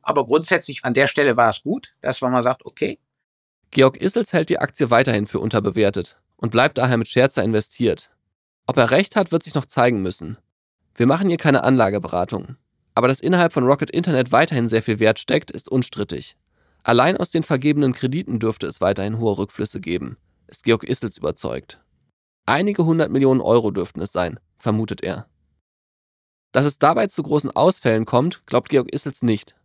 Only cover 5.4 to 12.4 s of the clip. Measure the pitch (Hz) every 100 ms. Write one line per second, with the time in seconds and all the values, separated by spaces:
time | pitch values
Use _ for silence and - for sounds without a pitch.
5.4 | 107 110 101 95 101 101 85 _ _ _
6.4 | 113 113 139 - 127 120 113 - 131 -
7.4 | 104 110 - - 117 80 - _ _ _
8.4 | _ _ - 127 117 135 196 220 190 160
9.4 | - 151 127 - 123 113 95 - 80 113
10.4 | _ _ _ _ _ _ 120 160 196 170
11.4 | 160 135 - 131 104 101 90 90 90 107